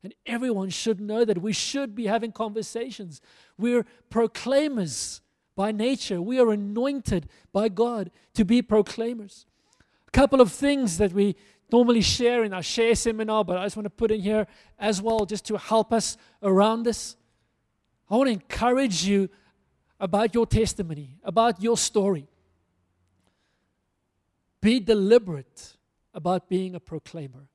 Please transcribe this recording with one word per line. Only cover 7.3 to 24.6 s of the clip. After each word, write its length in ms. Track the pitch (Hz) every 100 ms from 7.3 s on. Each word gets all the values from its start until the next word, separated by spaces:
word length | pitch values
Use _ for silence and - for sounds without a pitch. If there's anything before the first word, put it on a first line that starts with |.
| _ _
by 160 | 196 220
God 420 | 185 240 233 180 _ _
to 140 | - 196
be 160 | 240
proclaimers. 840 | 240 214 202 - 233 240 202 - _ _ _ _ _ _ _
A 20 |
couple 280 | - 277 269
of 100 | 233
things 460 | - 285 285 240 165
that 160 | 202
we 240 | 185 202 - _ _ _
normally 300 | 233 240 233
share 420 | 190 - 240 240
in 100 | 220
our 80 | 185
share 320 | 165 - 226
seminar, 500 | 226 226 220 214 214
but 140 | 185 180
I 60 |
just 120 | 196 214
want 80 |
to 60 | 208
put 200 | _ 226
in 120 | 220
here 240 | 190 214 208 _ _ _
as 240 | 208 196
well 240 | 220 226 202
just 180 | 208
to 140 | - 214
help 340 | - 220 214
us 240 | 226 - - _ _
around 420 | 202 190 208 226
this. 320 | 233 220 - - _ _ _ _ _ _ _ _ _
I 80 | 220
want 120 | 269
to 40 |
encourage 720 | 208 - - 233 254 269 170
you 240 | 185 202 190 _ _ _ _ _ _ _
about 340 | 196 196 226
your 120 | 240 226
testimony, 720 | 220 220 - 175 151 139 143
about 400 | - 180 233 180
your 140 | 220 233
story. 500 | - 214 196 175 139 _ _ _ _ _ _ _ _ _ _ _ _ _ _ _ _ _ _ _ _ _ _ _